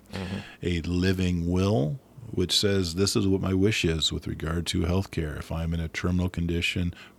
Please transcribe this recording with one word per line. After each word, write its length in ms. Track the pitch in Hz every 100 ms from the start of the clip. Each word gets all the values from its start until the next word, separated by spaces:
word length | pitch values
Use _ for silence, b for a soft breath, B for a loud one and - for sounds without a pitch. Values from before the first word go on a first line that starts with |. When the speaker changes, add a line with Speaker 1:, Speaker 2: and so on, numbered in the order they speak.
| -
Speaker 1:
Mm-hmm. 220 | 95 92 95 B B
Speaker 2:
A 180 | 87 87
living 680 | 85 90 92 92 90 87 85
will, 500 | 90 98 113 147 139 - - -
which 280 | - 90 -
says, 360 | 101 98 90
"This 200 | 85 98
is 120 | 113 98
what 160 | 95
my 100 | 92
wish 320 | 95 98 110
is 260 | 85 80 73
with 160 | 80 -
regard 380 | 78 78 85 80
to 160 | 87
healthcare 540 | 85 92 98 - 78 71
if 140 | -
I'm 220 | 82 82
in 60 | 82
a 80 | 82
terminal 420 | - 90 90 90
condition 640 | - 85 85 87 - 87 - B